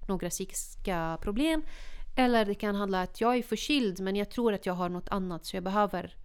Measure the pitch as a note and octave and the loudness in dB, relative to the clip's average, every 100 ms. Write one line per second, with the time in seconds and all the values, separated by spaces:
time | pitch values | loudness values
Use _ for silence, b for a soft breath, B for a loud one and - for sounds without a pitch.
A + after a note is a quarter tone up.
0 | - F#3 F3 - F#3+ - - - - F3 | -4 -2 -2 -4 -6 -6 -8 -6 -2 0
1 | E3 D#3+ - G#3 D#4 D#4+ D#4 B B B | 0 -2 -2 2 2 2 0 B B B
2 | B - B3+ A#3 G#3 G3+ G#3 G3+ G3+ F#3+ | B 4 6 6 4 2 0 0 0 0
3 | F3+ - A3+ B3 A#3 A3 - D4 A3+ F3+ | -2 0 2 2 2 -2 2 2 2 0
4 | F#3+ G3+ G3+ - A#3 G3 F#3+ F3+ F3+ F3+ | -2 0 -2 2 2 2 0 -2 -2 -2
5 | - G3+ F#3 E3 - F#3+ F3+ G3+ G#3 F3+ | -4 -4 -2 -6 -6 -6 0 2 2 2
6 | - - | -8 -12